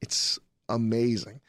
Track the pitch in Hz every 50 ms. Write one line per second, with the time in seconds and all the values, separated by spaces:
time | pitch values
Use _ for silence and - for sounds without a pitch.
0 | - - - - - - - - - _ _ _ _ - 113 117 117 110 110 117
1 | 117 120 117 98 - 101 110 139 -